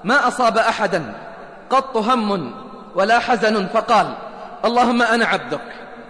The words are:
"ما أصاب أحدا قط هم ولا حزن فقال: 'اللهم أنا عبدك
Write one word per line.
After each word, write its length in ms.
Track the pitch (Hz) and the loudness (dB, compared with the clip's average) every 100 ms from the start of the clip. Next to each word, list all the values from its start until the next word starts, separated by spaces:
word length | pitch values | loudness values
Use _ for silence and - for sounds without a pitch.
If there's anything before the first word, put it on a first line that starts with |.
"ما 240 | 180 277 247 | 0 2 2
أصاب 300 | - 233 214 | 2 2 4
أحدا 560 | 220 220 202 180 113 104 - - - - - | 2 2 0 -2 -4 -12 -14 -16 -18 -16 0
قط 280 | 262 269 226 | 0 2 -2
هم 540 | 208 247 208 196 127 - - - - 170 | 0 2 0 -2 -4 -10 -16 -18 -8 -2
ولا 240 | 202 233 | 2 2
حزن 480 | - 240 220 214 185 | 2 2 2 2 0
فقال: 460 | 226 214 220 156 - - - - - 220 | -2 4 4 2 -4 -14 -14 -16 -4 0
'اللهم 360 | 240 247 240 | 2 4 4
أنا 240 | 233 226 160 | 2 2 2
عبدك 360 | 180 - 147 - - - - | 0 -2 -8 -8 -16 -16 -18